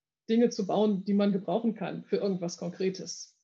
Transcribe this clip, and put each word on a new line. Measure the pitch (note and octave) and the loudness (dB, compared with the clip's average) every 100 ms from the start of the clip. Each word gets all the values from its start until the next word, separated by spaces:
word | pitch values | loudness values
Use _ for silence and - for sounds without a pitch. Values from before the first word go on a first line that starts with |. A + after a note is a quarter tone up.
| _ _ - | _ _ 0
Dinge | A3+ A#3+ | 4 4
zu | A#3+ F#3+ | 2 -2
bauen, | F#3 G#3+ G3 G3 | 2 2 2 2
die | |
man | G3+ G3+ | 2 4
gebrauchen | G3 - G3 A#3 | 2 0 0 0
kann | - E3 E3+ | -2 -4 -8
für | - G3 | -2 0
irgendwas | G3 F#3 E3+ - | 0 -2 -4 -6
Konkretes. | F3 F3 F#3+ F#3 E3+ - - _ | -8 -2 -2 -2 -8 -12 -16 _